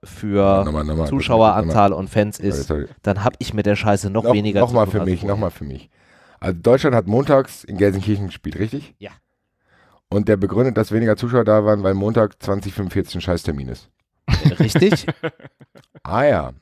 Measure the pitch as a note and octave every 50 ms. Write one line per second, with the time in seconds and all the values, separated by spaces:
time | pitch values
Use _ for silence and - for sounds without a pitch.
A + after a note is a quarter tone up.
0 | - - - - - G#2 G2+ G2+ G2 G2 G2 F#2+ G2 D2+ D2+ D2+ D2+ D2+ D2+ D#2+
1 | D#2+ D2 - E3+ - - B2 A2+ A2+ A2 F#2 G#2 G#2+ E2 G2+ G#2+ G2+ G2 F#2 D#2
2 | F#2+ F#2+ - A2 G#2 G#2 G#2 - - G2+ F#2 C#2+ C#2 - D#2 D2 D2 - - -
3 | - G#2 G2 G2+ G2+ - - - - - A#2 G#2 G2+ G#2 G#2 - - A2 G2+ G2+
4 | - G2+ F#2+ A2 A2 A#2 A2+ G#2 G#2 G#2+ G2 G2+ A#2 A#2+ B2 A#2 G#2+ - - G#2+
5 | F#2 F#2 F#2 E2+ G2 G2+ G2+ G#2+ G#2 F2+ - - D#2 C#2+ C2 C2+ - _ _ _
6 | _ _ _ _ _ _ _ _ - G#2 F#2 E2+ E2+ A#2 B2 C3+ - D3+ B2 A#2
7 | F#2+ F#2 G#2 B2 C#3 D#3+ D3 C3+ C3 - - - - - G2+ F2+ G2+ G2+ F#2+ G2
8 | F#2 G#2 G#2+ G2+ G2+ F#2 - - - D2+ D2+ E2 G2+ A2 - C#3+ - - _ _
9 | G2 G2+ - _ _ _ _ _ _ _ _ _ _ _ _ _ _ _ _ _
10 | _ _ G2+ G2+ G#2 A2 G#2+ F#2+ G2 F#2+ - G#2 B2 C3 A2+ A#2 A2 - G#2+ A2
11 | A#2 A2+ G#2+ - - A#2+ A#2+ B2 A2+ G#2+ G#2+ G#2+ G#2 G#2+ G#2+ G2+ G2 F#2+ G2 G2
12 | G2 G#2+ A2+ A#2+ A2 G2+ - _ - - G2+ G2+ F#2+ G2 - - G2+ F2+ - G2+
13 | F2 - - F2+ - - F2 E2+ - - D2+ C#2 C2+ B1 A#1+ - - _ _ _
14 | _ _ _ _ _ - - - - D3+ - - D#3+ A2 - D#3 F3+ G#3 F3+ D3
15 | - - - - - D#3 - - - - - _ - - _ - _ _ _ -
16 | - - F2 A#2 C#3+ D3 B2 E2+ D2 B1+ C2 -